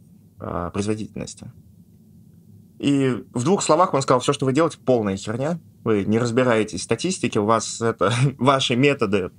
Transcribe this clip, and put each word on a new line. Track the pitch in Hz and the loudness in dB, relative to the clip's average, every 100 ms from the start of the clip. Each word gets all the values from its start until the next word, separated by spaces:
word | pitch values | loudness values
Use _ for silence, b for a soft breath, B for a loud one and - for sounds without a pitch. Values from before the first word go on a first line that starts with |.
| - - - - | -20 -20 -20 -16
а, | - 85 87 | -10 -8 -6
производительности. | 98 101 110 104 - - - - - - - - - - - - - - - - - | -6 -6 -6 -8 -12 -14 -14 -20 -20 -20 -20 -20 -20 -20 -20 -20 -20 -20 -20 -20 -6
И | - 139 135 123 - | -2 0 0 -2 -6
в | 123 | -4
двух | 123 196 | 0 0
словах | - 160 180 | 2 4 4
он | 143 | 2
сказал: | 135 131 | 2 2
"Всё, | - | 2
что | 139 135 | 0 0
вы | |
делаете, | 135 165 - | 2 0 0
полная | - 123 104 98 | 0 2 2 -2
херня. | - 117 139 170 - - | -4 -4 -4 -6 -10 -8
Вы | - 107 | -2 0
не | 95 110 | 2 0
разбираетесь | 120 113 127 113 104 90 | 2 2 2 2 0 -4
в | |
статистике, | - 113 175 185 120 113 | -4 -2 -2 -4 -2 0
у | |
вас | 104 113 - - | 2 2 0 -4
это, | 117 107 90 120 | -4 0 0 2
<laughs> | 139 127 | 0 2
ваши | 123 135 131 | 2 2 2
методы | 120 143 139 110 101 90 | 2 2 2 0 0 -2